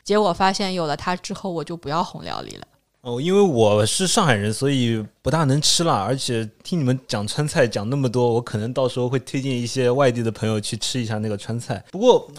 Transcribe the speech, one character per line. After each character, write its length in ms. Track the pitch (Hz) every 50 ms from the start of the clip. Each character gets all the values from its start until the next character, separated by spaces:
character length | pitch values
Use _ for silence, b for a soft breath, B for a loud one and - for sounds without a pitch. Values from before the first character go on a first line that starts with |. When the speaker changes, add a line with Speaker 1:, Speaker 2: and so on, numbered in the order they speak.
| _
Speaker 1:
结 120 | - 208
果 160 | 208 214 185
发 200 | 170 - 196 190
现 200 | 190 - 208 185
有 140 | 185 180 165
了 100 | 151 143
它 200 | 160 - 185 180
之 180 | 185 - - 202
后， 160 | - - 196
我 120 | 170 165 151
就 120 | - 170
不 120 | 165 - 139
要 160 | 147 165 -
红 180 | - - -
料 180 | - - 65 -
理 120 | - 50 -
了。 60 | 50 - _ _ _ _ _ _ _
Speaker 2:
哦， 180 | _ 127 120 123
因 120 | 143 175
为 80 | 190 202
我 460 | 202 185 139 117 110 104 104 107 107
是 220 | 107 - - 190 170
上 180 | - 240 196
海 80 | 151 117
人， 180 | 101 101 107
所 160 | 110 - 135 143
以 340 | 139 131 123 117 117 110 104 95 _ _
不 80 | _ 131
大 140 | 139 160 160
能 180 | 135 131 151
吃 220 | 151 - - - 170
辣， 100 | 165 143
而 200 | 107 95 107 135
且 320 | 135 - - 120 113 113 107 _ _ -
听 140 | - 185 170
你 40 |
们 160 | 139 123 127 131 -
讲 180 | - - 107 104
川 220 | 107 - - 147
菜 180 | 151 - 165 131
讲 240 | 110 101 113 101 113
那 60 | 135
么 140 | 143 135 127
多， 260 | 110 123 120 120 113
我 60 | 117
可 180 | 120 - - 107
能 140 | 107 120 127
到 140 | 143 131 123
时 100 | - 127
候 100 | 123 123
会 120 | 135 135
推 200 | - - - 139
荐 100 | 131 139 127
一 80 | 120 120
些 240 | 117 - 131 127 120
外 220 | 123 139 143 131
地 100 | 117 120
的 120 | 117 113
朋 160 | 104 - 117 110
友 120 | 110 107
去 160 | 104 - -
吃 240 | 110 - - - 131
一 60 | 120
下 100 | 110 113 107
那 100 | 107 110
个 80 | 104
川 220 | 101 - - 113 120
菜。 240 | 123 - 123 95 - -
不 60 | - 185
过 300 | 226 254 208 147 - - 143